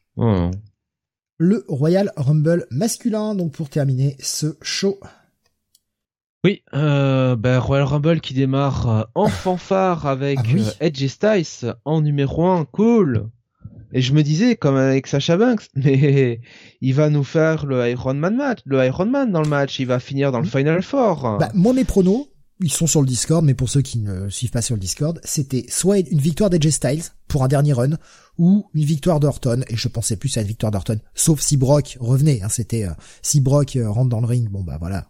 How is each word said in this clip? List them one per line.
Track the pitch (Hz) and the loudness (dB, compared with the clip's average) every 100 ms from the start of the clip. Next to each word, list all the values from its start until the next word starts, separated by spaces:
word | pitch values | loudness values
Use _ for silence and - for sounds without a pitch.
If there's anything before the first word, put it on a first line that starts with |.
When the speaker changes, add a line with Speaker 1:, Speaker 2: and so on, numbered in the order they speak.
| _ - | _ -2
Speaker 1:
Non, | 113 95 | 0 2
non. | 87 95 107 _ _ _ _ _ _ - | 0 -4 -12 _ _ _ _ _ _ -2
Speaker 2:
Le | 170 220 - | 0 0 -2
Royal | 135 156 185 208 - | -2 2 2 0 -2
Rumble | 131 156 151 175 - | 0 2 2 0 -2
masculin, | 127 226 - 240 214 214 202 | -4 -4 -2 -4 -2 -4 -4
donc | 165 | -4
pour | - 151 | -6 -6
terminer | 156 139 127 139 139 | -2 0 0 -2 -2
ce | - - 151 156 | -8 -6 -6 -6
show. | - - 196 196 - _ _ _ _ _ _ _ _ _ _ _ _ _ | -10 -4 -4 -4 -12 _ _ _ _ _ _ _ _ _ _ _ _ _
Speaker 1:
Oui, | 180 202 - | -2 -2 -6
euh, | 139 151 143 139 131 131 120 | -2 0 2 2 2 2 0
ben, | 123 127 | 2 0
Royal | 113 139 139 | 2 0 2
Rumble | 147 156 160 | 0 0 0
qui | - | -2
démarre, | 131 135 135 139 131 123 | -2 0 0 0 0 0
euh, | 110 110 160 | 0 0 0
en | 113 | 0
Speaker 2:
Ah. | |
Speaker 1:
fanfare | 95 190 180 - 190 185 170 143 | 0 -4 -4 -2 0 0 0 -2
avec, | 135 139 135 | -2 -2 0
Speaker 2:
Ah | 113 | 2
oui. | 165 | 2
Speaker 1:
euh, | 214 - | 0 -2
Edge | 165 135 | -4 -2
et | 135 | -4
Styles | - 208 208 160 - 117 - 139 | 0 0 0 -2 -6 -8 -6 -2
en | 160 | 0
numéro | 151 143 135 151 175 | 0 0 0 0 2
un. | 180 151 | 2 -2
Cool. | - 226 233 160 113 107 - _ _ - - - | 0 4 4 2 0 -4 -14 _ _ -20 -20 -6
Et | 131 | -2
je | 127 | 2
me | 151 | 2
disais, | 147 156 247 - | 2 2 2 2
comme | 147 135 | 2 2
avec | 135 135 - | 2 0 0
Sasha | 139 151 170 | -2 0 2
Banks, | 240 220 - | 2 0 -4
<laughs> | 139 | -2
mais | 135 135 147 139 127 117 - - - - | 2 4 4 4 2 -2 -10 -20 -20 -6
il | 131 | -2
va | 131 151 | 2 2
nous | 147 | 2
faire | 139 165 160 156 143 | 0 2 2 0 -2
le | 127 120 | 0 0
Iron | 123 131 | -2 -4
Man | 139 175 240 | -2 -2 -2
match, | 285 226 135 | -2 -4 -2
le | 135 131 | 0 0
Iron | 127 202 | 0 -2
Man | 277 262 | 0 0
dans | 170 | 0
le | 151 | 0
match, | 143 139 - | 0 -2 -4
il | 127 | -2
va | 123 | -2
finir | - 139 139 | -2 -2 0
dans | 123 | 0
le | 175 | 0
Speaker 2:
Hmm. | |
Speaker 1:
Final | 135 143 165 | 0 0 0
Four. | 190 277 226 147 127 101 | -2 0 0 0 -2 -2
Speaker 2:
Bah, | 151 180 | 0 2
moi, | 208 | 2
mes | 262 - | 2 2
pronos, | 202 185 226 285 _ _ - | 2 2 2 -4 _ _ -6
ils | 175 | -4
sont | - 165 | -2 0
sur | 156 | 2
le | 131 | 0
Discord, | 120 - 156 | -2 0 2
mais | 156 127 | 2 2
pour | 123 | 0
ceux | 143 | 0
qui | 135 117 | -2 -4
ne | 101 95 98 | -6 -6 -6
suivent | - 120 | -6 -6
pas | 120 | -4
sur | - 110 | -4 -4
le | |
Discord, | 92 - 147 165 | -6 -4 -4 -6
c'était | - - 139 127 - | -6 -6 -4 -4 -4
soit | - 175 202 | -2 0 2
une | 180 156 | 2 0
victoire | 143 147 208 | 0 2 2
d'A | 175 | 2
J | 151 | 2
Styles | - 127 151 - - - | 0 -2 -2 -6 -16 -6
pour | 143 | 0
un | 131 | 2
dernier | 143 147 | 2 2
run, | 120 131 160 - - _ - | 2 0 -2 -8 -20 _ 0
ou | 170 202 - 151 | 4 4 2 -2
une | 147 | 0
victoire | 156 180 151 | 0 0 2
d'Orton, | 143 - 127 123 - | 2 0 -2 -2 -2
et | 117 | -4
je | 123 | -4
pensais | - - 101 | -4 -4 -4
plus | 139 120 | -4 -4
à | |
une | 104 | -4
victoire | 107 107 | -4 -4
d'Orton, | 101 - 110 - - | -4 -4 -6 -6 -2
sauf | - 151 | 2 2
si | - 143 | 2 2
Brock | 127 147 139 127 | 4 2 0 -6
revenait, | 117 131 151 123 | 0 2 2 0
hein, | 104 | -2
c'était, | - 110 117 95 | -4 -4 -4 -4
euh, | 80 - - | -8 -16 -12
si | - 147 | 0 2
Brock, | 131 143 139 131 | 4 2 0 -2
euh, | 110 | -2
rentre | 107 127 | 0 0
dans | 110 | 0
le | 117 | 0
ring, | 123 113 | -2 -2
bon | 98 | -6
bah | 87 73 | -8 -8
voilà, | 87 95 - | -6 -8 -10